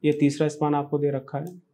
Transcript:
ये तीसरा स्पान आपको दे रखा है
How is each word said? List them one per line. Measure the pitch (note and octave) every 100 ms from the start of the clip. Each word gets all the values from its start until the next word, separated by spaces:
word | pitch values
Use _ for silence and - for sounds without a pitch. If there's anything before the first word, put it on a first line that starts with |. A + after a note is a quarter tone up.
ये | D3+ D3
तीसरा | C#3+ C#3+ D3+
स्पान | D3 D3+
आपको | D3 C#3 D3
दे | C#3+
रखा | C#3 C3 C#3
है | D#3+ F3+ _